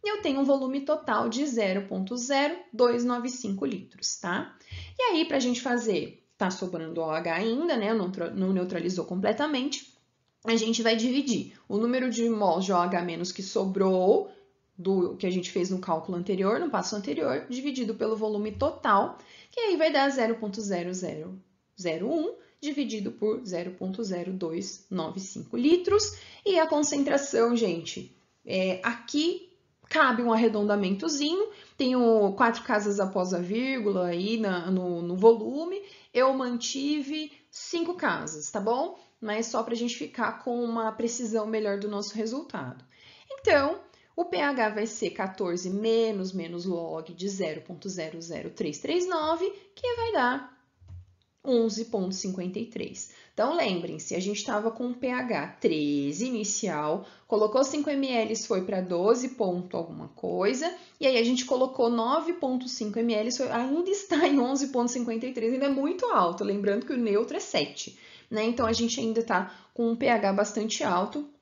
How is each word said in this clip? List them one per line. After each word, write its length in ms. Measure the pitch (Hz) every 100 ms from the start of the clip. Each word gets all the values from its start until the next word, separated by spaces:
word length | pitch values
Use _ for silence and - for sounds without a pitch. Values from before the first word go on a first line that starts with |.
E 60 | 415
eu 120 | 415
tenho 180 | 349 269
um 60 | 277
volume 360 | 277 262 277
total 460 | 277 302 - 214 233
de 180 | 226 294
zero 420 | 233 202 190 196
ponto 280 | 190 190 247
zero 400 | 247 277 294 349 -
dois 320 | 220 240 240
nove 260 | 240 247 240
cinco 360 | 254 208 196 -
litros, 520 | 190 - - - -
tá? 380 | 180 190 339 - - - - -
E 40 |
aí, 240 | 494 330 -
pra 140 | 269
gente 200 | 247 240
fazer, 640 | 269 240 220 175 147 - _ _
tá 120 | 185
sobrando 520 | 185 185 175 160 165
O 80 | 160
H 240 | 156 175
ainda, 420 | 165 226 240 339 262
né? 180 | 208
Não 180 | 226 180
tro-, 220 | 196 170
não 200 | 190 185
neutralizou 520 | 190 180 175 170 185 -
completamente. 920 | 180 202 220 302 277 277 - - _ _ _ _ _ 220
A 100 | 226
gente 280 | 220 226
vai 120 | 226 226
dividir 580 | 240 262 285 196 - - _
o 100 | 202
número 320 | 233 254 254
de 200 | 226 233
mols 340 | 220 196 165
de 80 | 190
O 60 | 180
H 240 | 180 185
menos 300 | 175 170 175
que 100 | -
sobrou 880 | 190 - 196 190 190 185 185 - - - _ _ _ -
do 400 | 180 190 175 -
que 100 | 190
a 40 |
gente 200 | 180 175
fez 180 | 190 185
no 100 | 185
cálculo 380 | 185 160 160 175
anterior, 420 | 185 185 196 240
no 100 | 339
passo 260 | 202 180 208
anterior, 500 | 196 294 - - -
dividido 460 | 247 285 254 220 226
pelo 200 | 220 214
volume 380 | 214 208 214
total, 640 | 208 285 302 233 202 302 - - - -
que 80 | -
aí 160 | 440 330
vai 160 | 320
dar 180 | 285 277
zero 260 | 262 220 226
ponto 260 | 214 202
zero 320 | 202 180 175
zero 440 | 185 175 156 170 190 _ _ _ -
zero 300 | 175 160 208
um 260 | 320 339 - - _
dividido 500 | 285 285 233 214 202
por 340 | - 208 233 233
zero 260 | 175 175
ponto 300 | 185 190 190
zero 300 | 214 175 175
dois 540 | 185 170 165 196 - _
nove 300 | 185 160 190
cinco 380 | 190 - - 240
litros. 600 | 269 359 359 403 - - - - 415
E 120 | 359
a 80 | 320
concentração, 920 | 302 285 285 277 277 - - 233 240
gente, 600 | 208 165 165 - - _ _ _ -
é, 340 | 190 185 185
aqui 680 | 233 233 - 294 330 370 - _ _ _ -
cabe 320 | 320 277 233
um 100 | 240
arredondamentozinho. 1160 | 220 226 208 208 202 190 196 320 285 294 359 440 - - -
Tenho 560 | 262 254 233 220 202
quatro 300 | 196 240 226
casas 360 | - 214 208 202
após 340 | 190 190 185
a 60 | 180
vírgula 680 | 180 220 262 262 202 190 175
aí 300 | 175 196 226
na, 320 | 208 180 170
no, 300 | 185 180 175
no 140 | 170 185
volume. 680 | 220 226 220 277 339 392 392 - -
Eu 200 | 240 262
mantive 1000 | 262 247 240 - 269 285 302 269 311 302 - _
cinco 440 | - - 349 330
casas, 580 | 359 277 160 151 156 -
tá 80 | 214
bom? 400 | 202 247 349 - - _
Mas 260 | 214 214 233
só 160 | 233
pra 120 | 233 233
gente 220 | 240 -
ficar 460 | - - 214 -
com 200 | 254 240
uma 280 | 240 226 220
precisão 540 | 220 233 233 240 220 214
melhor 340 | 220 208 202
do 100 | 208
nosso 240 | 202 202
resultado. 680 | 220 220 262 330 185 127 - - _ - - _
Então, 480 | 539 440 302 277 359 - _ _ -
o 100 | 349
P 120 | 349
H 320 | 285 262 214
vai 160 | 208 226
ser 260 | - 208
quatorze 580 | - 190 - 185 180 180
menos, 640 | 196 226 226 226 202 185
menos 320 | 185 165 175 185
log 480 | 170 165 160 160
de 160 | 165 190
zero 320 | 196 175 -
ponto 260 | - 175 196
zero 340 | 175 160 165
zero 280 | 165 160 -
três 300 | - 160 147
três 280 | - 339 359
nove, 420 | 339 311 330 381 - -
que 220 | - 494 466
vai 160 | 466
dar 480 | 392 247 277 277 _ _ _ - - - _ _ _
onze 420 | 285 240 226 208 226
ponto 280 | 214 180
cinquenta 460 | 190 190 185 180 185
e 60 | 233
três. 460 | - - - - - -
Então, 220 | - 254 339
lembrem-se, 580 | 254 180 175 156 -
a 60 | 170
gente 260 | 190 208 -
tava 260 | 214 226
com 180 | 226 247
o 40 |
P 160 | 247 254
H 480 | 247 247 156 160 -
treze 640 | 185 156 147 147 143 175 254
inicial, 800 | 233 202 - 196 151 151 180 - - _
colocou 360 | 214 214 254
cinco 260 | 277 302 294
M 180 | 277 269
L, 280 | 240 214 220
foi 280 | - 190
pra 180 | 185 190
doze 480 | 180 175 196 247 254
ponto 480 | - 196 180 180 -
alguma 320 | 165 160 160
coisa, 640 | - 180 180 196 254 330 349 - _
e 80 | 277
aí 100 | 247
a 60 |
gente 220 | 233 254 -
colocou 440 | 254 262 262 233
nove 440 | 233 226 302 320
ponto 340 | 349 269 254 254
cinco 320 | - 214 220
M 140 | 233
L, 180 | 214 226
foi, 180 | 247 262
ainda 400 | 233 262 302 370
está 380 | 403 - 311 320
em 120 | 277
onze 280 | 247 269 277
ponto 240 | 247 240
cinquenta 340 | 247 233 226 247
e 80 |
três, 200 | 254 226
ainda 140 | 254 277
é 20 |
muito 360 | 269 285 359 494
alto, 360 | 302 175 -
lembrando 420 | 202 202 202 208 -
que 80 |
o 40 | 262
neutro 400 | 226 202 - 311
é 20 |
sete, 580 | - 190 143 - - - - - -
né? 140 | 220
Então, 220 | 226 247 226
a 80 |
gente 260 | 226 233 -
ainda 240 | 226 220
tá 320 | 226 190 196 - -
com 160 | - 233
um 60 | 233
P 140 | 269
H 240 | 233 196
bastante 500 | 196 208 214 220 -
alto 420 | 226 175 208 294 294 _